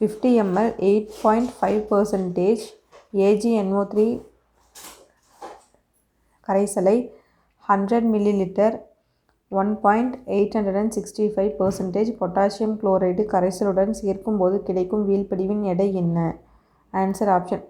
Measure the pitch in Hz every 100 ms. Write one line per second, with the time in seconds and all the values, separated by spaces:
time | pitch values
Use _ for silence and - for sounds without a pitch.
0 | 214 214 254 240 202 185 226 - 190 214
1 | 214 - 214 220 247 - 190 214 214 202
2 | 208 196 180 180 185 226 - - _ -
3 | _ 196 196 208 226 220 190 196 196 208
4 | 220 247 - _ _ _ _ - - -
5 | _ _ _ - - - _ _ _ _
6 | _ _ _ _ - 196 208 202 190 233
7 | 247 - _ _ _ _ - 202 196 233
8 | 226 214 208 202 185 190 214 - - _
9 | _ _ _ _ - 190 202 208 202 214
10 | 247 247 - 196 202 - 190 196 214 208
11 | 196 - 208 208 202 208 190 196 190 196
12 | 220 226 180 180 202 - 220 214 202 190
13 | 185 180 208 190 180 185 202 190 202 220
14 | 196 190 226 208 180 196 190 185 180 214
15 | 202 196 196 180 190 208 202 180 202 190
16 | 175 170 165 - _ _ _ _ _ 190
17 | 190 196 202 185 180 196 -